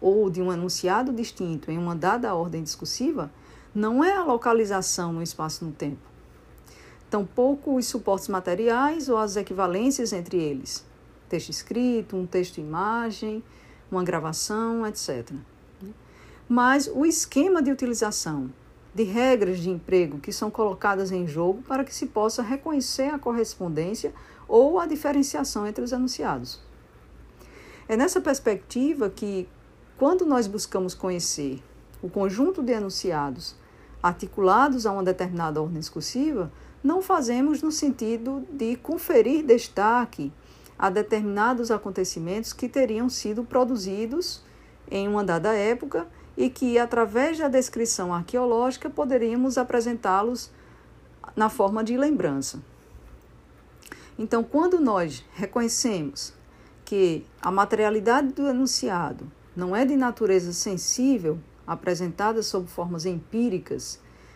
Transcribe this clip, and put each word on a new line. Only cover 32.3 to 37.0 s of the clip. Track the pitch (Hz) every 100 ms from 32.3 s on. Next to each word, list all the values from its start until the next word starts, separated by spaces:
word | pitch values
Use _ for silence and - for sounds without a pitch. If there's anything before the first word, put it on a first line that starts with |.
| 196 311 381
de | 254
enunciados | 226 196 180 190 151 143 127 - - - - - -
articulados | 175 175 190 - 190 208 285 254
a | 220
uma | 196
determinada | 185 185 180 175 165 156
ordem | 156 160
discursiva, | 160 160 156 247 311 247 165 - - -
não | 277 359